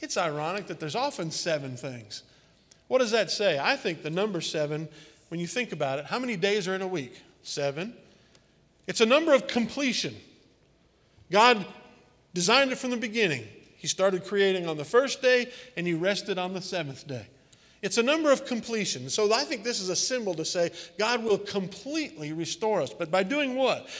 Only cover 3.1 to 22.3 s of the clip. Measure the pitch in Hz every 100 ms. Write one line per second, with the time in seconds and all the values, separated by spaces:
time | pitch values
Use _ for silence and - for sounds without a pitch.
3.1 | 226 196 - 208 143 156 269 226 165 151
4.1 | 165 214 180 - 160 147 151 156 - -
5.1 | - - 170 170 254 247 160 139 135 143
6.1 | 214 254 214 196 214 180 190 190 180 127
7.1 | - - _ - - 143 139 202 240 -
8.1 | _ _ - _ _ _ _ - 180 220
9.1 | 277 320 269 - 247 226 - 285 220 151
10.1 | 107 - - _ _ _ _ _ _ _
11.1 | _ - 190 240 233 175 - - - _
12.1 | _ _ 175 175 247 277 254 254 247 233
13.1 | 214 202 135 113 - - _ 156 - 190
14.1 | 185 185 202 196 190 170 156 143 240 269
15.1 | - 254 254 240 - - - 175 165 180
16.1 | 196 196 185 180 190 180 185 147 131 -
17.1 | 127 101 - _ - _ _ 196 214 233
18.1 | 320 311 262 - 240 226 226 190 135 127
19.1 | - 208 226 285 277 220 226 185 175 -
20.1 | 254 208 160 156 180 170 - - - 214
21.1 | 240 226 196 202 202 185 - 269 311 294
22.1 | 156 151